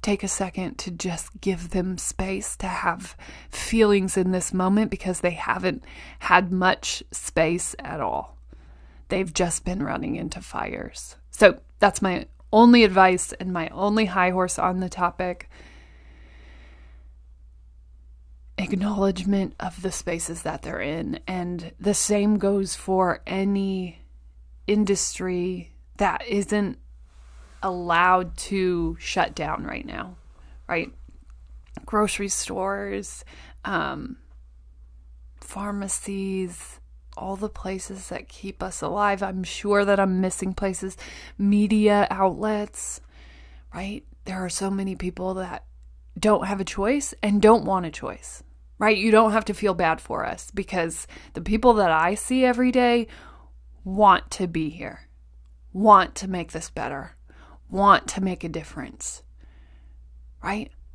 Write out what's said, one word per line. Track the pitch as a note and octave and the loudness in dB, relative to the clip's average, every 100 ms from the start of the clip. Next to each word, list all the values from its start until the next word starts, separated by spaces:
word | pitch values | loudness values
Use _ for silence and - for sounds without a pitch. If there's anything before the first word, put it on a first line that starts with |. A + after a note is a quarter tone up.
Take | - G3+ | -2 -2
a | G3 | -2
second | - F#3 - F3+ - | -4 -4 -4 -8 -8
to | - | -12
just | E3+ F#3+ E3+ - - | -8 -6 -6 -10 -6
give | G3 F3+ E3+ | -4 -2 -2
them | F#3+ F#3 F3+ | -2 -2 -4
space | - - F#3+ F#3+ G#3 - | -6 -8 -8 -8 -8 -8
to | F#3+ | -6
have | F3+ F#3 F3 F#3 - - - - | -2 -2 -4 -8 -16 -20 -20 -14
feelings | - - A3+ G#3+ G3+ F#3+ F#3+ | -8 -2 4 6 4 2 0
in | F#3 | 0
this | F#3 F3+ | 0 -2
moment, | F#3 F#3 G3+ A3 | 0 2 2 2
because | - F#3 F3+ | -2 -6 -2
they | F3+ | -2
haven't | E3+ - F#3 F#3 F3+ - - - - | -2 -8 -4 -2 -4 -10 -20 -20 -10
had | - F#3 F#3 | 4 4 4
much | F#3 F#3 - - - - | 2 2 0 -4 -8 -10
space | - - - D#3+ F3 - - | -10 -4 0 2 0 -4 -10
at | C#4 D#3+ | -10 -4
all. | A#2+ - - - - - - - - - - | -4 -4 -8 -16 -20 -20 -20 -20 -20 -20 -6
They've | F#3+ F#3+ | -4 -2
just | D#3 F3 - | -2 -2 -2
been | - F#3 | -6 -6
running | - - - - | -6 -6 -6 -6
into | - - | -8 -10
fires. | - - - - - - - - - | -12 -8 -8 -8 -12 -14 -18 -20 -20
So | - G#3+ - - - | 6 6 6 -10 2
that's | G3+ - | 2 2
my | F#3+ F3+ - - - | -2 -4 -8 -18 2
only | G#3+ A#3+ A#3+ | 8 10 10
advice | G#3+ F#3 F#3+ F#3 - | 8 8 6 6 -2
and | - F#3 | -8 -6
my | F3 D#3+ | -4 -6
only | - G3+ G#3+ G#3+ | -2 0 2 0
high | F#3 F3+ | 2 2
horse | F#3 F3+ - | 2 -2 0
on | F#3 F3+ | -2 -2
the | F#3 | -6
topic. | - F3 - F#3 F3 - - - - - - - - - - - - - - - - - - - - - - - - - - - - - - - - | -2 -4 -2 -6 -6 -12 -20 -20 -20 -20 -20 -20 -20 -20 -20 -20 -20 -20 -20 -20 -20 -20 -20 -20 -20 -20 -20 -20 -20 -20 -20 -20 -20 -20 -20 -18 -8
Acknowledgement | F#3+ F#3+ G3+ G3+ G3 F#3 F#3 G3+ F#3+ - | -4 -2 -2 0 0 0 0 0 -2 -6
of | - - | -10 -6
the | F#3 | -6
spaces | F3 - E3 - E3 | -6 -6 -6 -6 -8
that | D#3+ D#3 | -8 -8
they're | - D#3+ | -8 -8
in. | A#2 D#3+ - - - | -6 -6 -6 -8 -8
And | F#3 F3 F3 E3 - | -6 -6 -8 -10 -6
the | F#3+ | -2
same | G3+ - G#3 G#3 G#3 | 0 2 2 4 2
goes | G3 G3+ G3 | 2 0 -2
for | - - F#3+ F#3 E3 - | -6 -2 2 2 0 -4
any | F#3 G3 G3+ G3 F#3+ F3+ - - - - - - - - | -2 0 0 0 -2 -6 -12 -20 -20 -20 -20 -20 -16 -2
industry | G#3 G3+ G3 - - F#3 F3+ F3+ F3+ E3+ - - - | 0 2 0 -2 -4 -4 -2 -4 -6 -10 -20 -20 0
that | G3+ - - | 0 0 -2
isn't | G3+ G3 G#3 G3+ - - - - - - - - - | -2 0 0 0 -4 -16 -20 -20 -20 -20 -20 -20 -8
allowed | F#3+ F3+ F3 E3+ F3+ F#3 F3+ - | -6 -4 0 4 6 4 2 -8
to | - G3 F#3 F3 E3 E3+ | -4 0 0 0 -2 -4
shut | - - - | -6 0 -2
down | - D3 - | -2 -6 -6
right | - - - | -6 -10 -10
now, | - F#3 F#3 - - - - - | -10 -12 -14 -20 -20 -20 -20 -6
right? | E3+ - - - - - - - - - - - | -4 -4 -12 -20 -20 -20 -20 -20 -20 -18 -18 -4
Grocery | G#3+ G#3 - G3+ | 0 0 -2 -4
stores, | - - - F#3+ G3 G3+ G3 G3 - - - - - | -6 -6 -4 -4 -4 -6 -8 -10 -14 -18 -20 -20 -14
um, | - F#3 D3 C3+ - - - - - - - - - - - - - - | -6 -4 -4 -6 -12 -16 -20 -20 -20 -20 -20 -20 -20 -20 -20 -20 -20 -20
pharmacies, | - - G#3 G3+ F#3+ - - G3 G3 F#3+ F#3 F3 - - - - - - | -16 -10 -8 -6 -6 -6 -6 -6 -4 -4 -6 -8 -16 -18 -20 -20 -20 -14
all | F#3+ F#3+ | -10 -6
the | G#3 | -8
places | - G3 F#3+ - F#3+ - | -8 -8 -8 -10 -14 -12
that | - - | -12 -12
keep | - F#3+ - | -14 -14 -10
us | F#3+ - | -10 -6
alive. | D#3 F#3 G#3 G3 | -6 0 0 0
I'm | G3 F#3 | -2 -6
sure | F3+ - G3+ G3+ | -8 -6 2 2
that | G3+ G3+ | 4 4
I'm | F#3+ F#3 | 4 2
missing | F#3+ - F#3 | 0 -2 -6
places. | F#3 G3 F#3 F#3+ - - - - - | -4 -4 -4 -8 -12 -16 -18 -20 -2
Media | G3+ G#3 G#3 G#3+ G#3 G#3 G3+ | 4 4 4 6 6 6 4
outlets, | F#3+ F#3+ - G#3+ G#3+ G#3 - - - - - - - - - - | 2 0 0 -4 -4 -6 -10 -12 -12 -16 -20 -20 -20 -20 -20 -16
right? | E3 G3 G#3+ - - | -12 -10 -10 -14 -20
There | - F#3 | -10 -6
are | F3+ | -4
so | - G3 | -2 -2
many | G3 G3 | -2 -4
people | F#3+ F3+ F3 F#3 | -4 -6 -4 -6
that | F#3+ F#3 E3 - - - - - - | -4 -6 -10 -14 -20 -20 -20 -18 0
don't | G#3+ G#3 F#3+ | 4 4 2
have | G3+ | -4
a | |
choice | F#3+ - G3 C#4+ C#4 - | -4 -2 0 0 -2 -4
and | G#3 G3+ | 2 6
don't | G#3+ A3+ | 8 8
want | - F#3+ F3 | 6 -2 -2
a | |
choice, | - - F#2 - - - - - - | -8 -10 -12 -16 -18 -20 -20 -20 0
right? | G#3+ G#3+ | 2 4
You | G#3+ | 6
don't | G#3+ A3 | 6 6
have | G#3+ G#3 | 4 0
to | |
feel | G#3 G#3 | -2 0
bad | F3 E3+ D#3+ | 2 0 0
for | - - - | -2 -6 -4
us, | - - | -8 -10
because | G3+ F#3+ F#3+ E3 E3+ - - - | -8 -6 -2 -4 -4 -12 -16 -14
the | - | -10
people | F3 A3 B3+ | -2 2 4
that | G#3+ F#3 | 6 6
I | D#3+ E3+ G#3 | 4 2 0
see | - B3+ | -2 2
every | B3+ A#3+ B3+ | 2 4 2
day | B3 B3 A#3+ A3+ - - - - - - - | 4 4 2 0 -10 -20 -20 -20 -20 -20 -16
want | F#3+ F#3+ G#3 F#3 - | -8 4 6 6 4
to | - F#3 | -6 -4
be | E3 D#3 | -2 -6
here, | E3+ - - - - - - - - - | -6 -14 -14 -20 -20 -20 -20 -20 -20 -14
want | F#3 G#3+ G3+ F#3 - | 0 6 8 6 -4
to | F#3+ | -8
make | F3+ E3 | -6 -6
this | D#3+ D#3+ | -10 -10
better, | - A#2+ C#3 - - - - - - - | -8 -8 -8 -12 -18 -20 -20 -20 -20 -10
want | F#3 G3+ F#3+ - | 2 6 6 4
to | - | -4
make | F#3+ F3+ | -4 -4
a | E3 | -8
difference, | D#3+ D#3+ D3 C3 - - - - - - - - - - - - - - - | -10 -10 -14 -14 -12 -14 -14 -18 -20 -20 -20 -20 -20 -20 -20 -20 -20 -20 -12
right? | E3+ G#3 A3 - - | -6 -6 -8 -16 -20